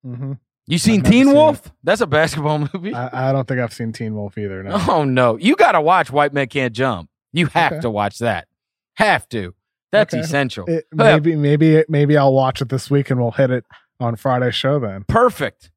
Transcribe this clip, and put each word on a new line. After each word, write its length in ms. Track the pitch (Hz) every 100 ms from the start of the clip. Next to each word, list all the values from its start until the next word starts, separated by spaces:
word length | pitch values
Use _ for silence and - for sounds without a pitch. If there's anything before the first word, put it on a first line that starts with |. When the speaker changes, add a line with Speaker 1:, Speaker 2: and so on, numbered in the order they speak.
| 131
Speaker 1:
Mm-hmm. 260 | 120 135 139 _ _ -
Speaker 2:
You 120 | 165
seen 180 | - 214
Speaker 1:
I've 40 |
never 80 | -
Speaker 2:
Teen 140 | 233 269
Speaker 1:
seen 80 |
Speaker 2:
Wolf? 320 | 285 311 294 -
Speaker 1:
it. 60 | _
Speaker 2:
That's 160 | 160 208
a 60 | 202
basketball 520 | 151 160 156 151 151
<laughs> 160 | 147
movie. 180 | 190 180
Speaker 1:
I, 340 | 120 123 123 131
I 40 |
don't 140 | 135 131
think 140 | 127
I've 120 | 117
seen 180 | - 117
Teen 220 | 110 113
Wolf 220 | 107 101 110
either. 240 | 101 95
No. 140 | 98 202 170
Speaker 2:
Oh 160 | 170
no. 320 | 143 127 123 113
You 180 | 190
gotta 260 | - 339 190
watch 280 | 151 185 147
White 220 | 139 147
Men 160 | 143 131
Can't 240 | 143 127
Jump. 360 | 110 131 98 80 _ _
You 140 | 160 165
have 240 | - 156
Speaker 1:
Okay. 80 | 160
Speaker 2:
to 80 | 120
watch 280 | 104 101 -
that. 300 | 117 90 - _ _ _ _
Have 340 | - 214 151 -
to. 240 | 117 92 - _ _ _
That's 200 | 202 214
Speaker 1:
Okay. 60 | 156
Speaker 2:
essential. 420 | 160 143 135 110 92
Speaker 1:
It, 180 | 165 - 156
Speaker 2:
Yeah. 140 | 151 160
Speaker 1:
maybe, 180 | 156 156
maybe, 480 | 143 147 160 156 156
maybe 280 | 151 143 151
I'll 160 | 139
watch 280 | 135 131 -
it 80 | 123
this 200 | 131 -
week 200 | 143 135
and 100 | 127
we'll 100 | 120
hit 180 | - 131
it 140 | 127 - - _ _
on 160 | 120 117
Friday's 380 | 139 127 123
show 240 | - 135 147
then. 240 | 113 98 104
Speaker 2:
Perfect. 640 | 226 247 - 131 _ _